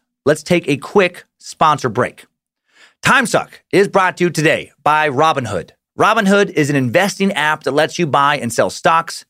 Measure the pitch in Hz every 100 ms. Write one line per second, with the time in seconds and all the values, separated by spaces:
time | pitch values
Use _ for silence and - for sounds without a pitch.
0 | _ _ 131 156 - 175 165 143 - 202
1 | 180 - - _ - - 160 147 131 107
2 | 113 - - _ _ _ _ _ - _
3 | - 254 247 - - - - 175 202 196
4 | 185 - 175 156 151 131 - _ 147 156
5 | 151 131 160 139 113 95 - _ _ -
6 | 180 226 196 202 202 170 143 143 123 135
7 | 196 - 196 143 151 151 139 139 156 -
8 | 165 143 139 147 117 123 98 - 139 165
9 | 165 -